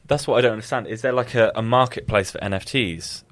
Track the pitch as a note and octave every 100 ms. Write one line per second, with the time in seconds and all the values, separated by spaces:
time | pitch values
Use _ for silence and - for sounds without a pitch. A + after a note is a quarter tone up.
0 | - D3 - A#2 B2 G#2+ - C3 G2+ A2
1 | C3 B2 A#2 A#2+ A2 A#2 A2+ B2+ B2 -
2 | - G#2+ F#2+ - G2+ F#2+ - C3+ G2 E2
3 | - - -